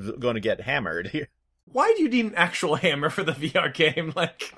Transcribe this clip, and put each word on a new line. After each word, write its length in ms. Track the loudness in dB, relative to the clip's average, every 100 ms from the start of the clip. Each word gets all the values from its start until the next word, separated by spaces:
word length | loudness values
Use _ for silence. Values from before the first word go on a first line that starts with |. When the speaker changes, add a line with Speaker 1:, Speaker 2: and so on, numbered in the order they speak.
| -4 -4
Speaker 1:
gonna 200 | -2 0
get 200 | 0 -2
hammered 460 | -2 -4 -2 -4 -4
here. 200 | -6 -8 _ _ _ _
Speaker 2:
Why 280 | 0 4 4
do 60 |
you 60 | 4
need 160 | 2 0
an 100 | 2
actual 400 | 0 2 0 2
hammer 340 | 2 2 0
for 140 | -2
the 80 | -4
V 200 | -2 0 0
R 140 | 0
game? 420 | 2 2 2 -4
<laughs> 20 | -2
Like, 380 | -4 -4 -14